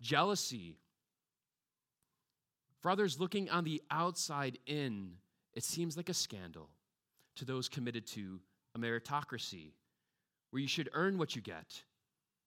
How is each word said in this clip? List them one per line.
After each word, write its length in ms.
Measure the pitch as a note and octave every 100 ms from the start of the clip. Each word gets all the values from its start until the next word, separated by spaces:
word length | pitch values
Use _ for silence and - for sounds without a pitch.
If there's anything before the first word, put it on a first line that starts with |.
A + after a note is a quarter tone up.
jealousy. 800 | A#2 D3 F#3 G3+ - A#2+ E2+ D#2+ _ _ _ _ _ _ _ _ _ _ _ _ _ _ _ _ _ _ _ _
For 100 | F3
others 300 | G3 G3+ C3+
looking 300 | F3+ G3+ F#3+
on 140 | E3+
the 180 | D#3+ D3+ -
outside 680 | D3+ F3 E3+ - D3 C3+ B2
in, 460 | - D3 C#3 G2+ F#2+ F2 _ _ _
it 120 | A#2
seems 340 | - E3 E3+ D#3
like 100 | F3
a 60 |
scandal 560 | E3+ - G#2 F2 E2 D2+ _ _ _ _ _ _ -
to 80 |
those 240 | C3 C3 B2
committed 380 | - B2 A#2 G#2+
to 340 | A2 G2 F#2 - _ _
a 40 | A#2+
meritocracy, 920 | A#2 A#2 - C#3+ D3 A#2 - F#2 D#2 - _ _ _ _ _ _ _
where 140 | C3
you 40 | C#3
should 220 | - C3
earn 240 | D3 F#3 F#3+
what 180 | D#3 A#2+
you 60 |
get. 400 | G2+ E2 - - - _ _ _ _ _